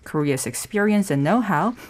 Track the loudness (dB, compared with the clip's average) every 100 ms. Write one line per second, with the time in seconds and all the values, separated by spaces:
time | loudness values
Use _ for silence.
0 | -6 -2 0 0 -4 -8 -4 0 2 2
1 | 2 0 2 2 2 0 0 -4